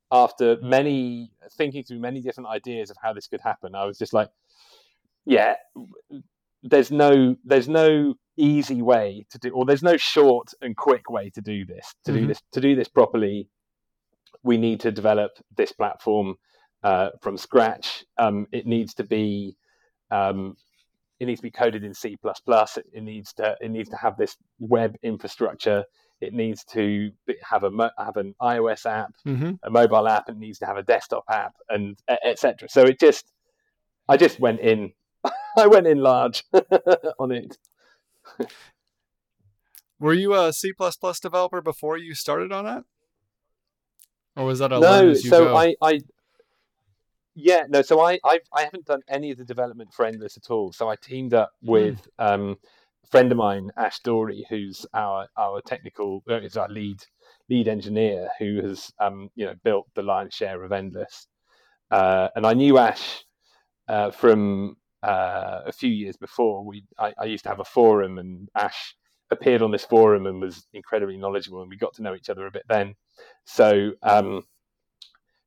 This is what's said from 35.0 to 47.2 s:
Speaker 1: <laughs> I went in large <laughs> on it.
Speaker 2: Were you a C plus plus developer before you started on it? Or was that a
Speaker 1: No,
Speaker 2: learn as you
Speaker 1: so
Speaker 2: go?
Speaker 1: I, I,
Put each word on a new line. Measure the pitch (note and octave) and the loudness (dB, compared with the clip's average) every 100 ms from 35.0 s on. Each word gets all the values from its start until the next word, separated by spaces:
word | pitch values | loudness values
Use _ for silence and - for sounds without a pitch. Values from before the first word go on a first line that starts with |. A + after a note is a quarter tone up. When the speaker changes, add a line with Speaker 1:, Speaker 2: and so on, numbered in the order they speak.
| _ _ | _ _
Speaker 1:
<laughs> | - F#5+ - - | -8 -8 -2 4
I | G#3 | 8
went | G#3 E3+ | 8 8
in | C#3+ | 4
large | C3+ B2 B2 A#2 - | 4 4 0 -4 0
<laughs> | F#3 - F#3 - F3 D#3+ - | 2 4 2 2 0 0 -6
on | C3 | -6
it. | B2 - - _ _ _ _ _ _ _ - - - _ _ _ _ _ _ _ _ _ _ _ _ _ _ | -6 -10 -18 _ _ _ _ _ _ _ -14 -12 -14 _ _ _ _ _ _ _ _ _ _ _ _ _ _
Speaker 2:
Were | D3+ | 0
you | E3+ G3 | 2 2
a | G3 E3+ | 2 2
C | D3+ F#3+ | 0 -6
plus | F#3 F#3 - | -4 -4 -4
plus | F#3 F3 | -6 -6
developer | F#3 F3 F3+ F3+ | -4 -2 -2 -4
before | D#3+ D3+ D3+ E3 | -6 -6 -6 -6
you | E3 | -8
started | D3+ - D3+ F#3 | -10 -4 -4 -4
on | G3 G#3 | -8 -8
it? | B3 - _ _ _ _ _ _ _ _ _ _ _ _ _ _ - | -10 -14 _ _ _ _ _ _ _ _ _ _ _ _ _ _ -6
Or | |
was | C3 C3 | -4 -2
that | C3+ | 0
a | B2+ | 2
Speaker 1:
No, | |
Speaker 2:
learn | E3+ G3 F#3 | 4 6 6
as | C#3 | 4
you | B2 | 6
Speaker 1:
so | E3+ E3 | 6 8
Speaker 2:
go? | D3+ | 6
Speaker 1:
I, | E3+ - | 4 2
I, | D#3+ D3+ - _ _ _ _ _ _ _ _ _ _ _ | 0 0 -4 _ _ _ _ _ _ _ _ _ _ _